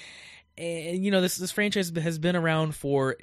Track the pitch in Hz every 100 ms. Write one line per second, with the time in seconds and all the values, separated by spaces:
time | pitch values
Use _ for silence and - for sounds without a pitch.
0 | - - - - _ - 170 165 160 185
1 | 202 190 180 - 180 - 208 202 175 165
2 | 160 160 170 180 165 160 156 151 139 139
3 | 131 127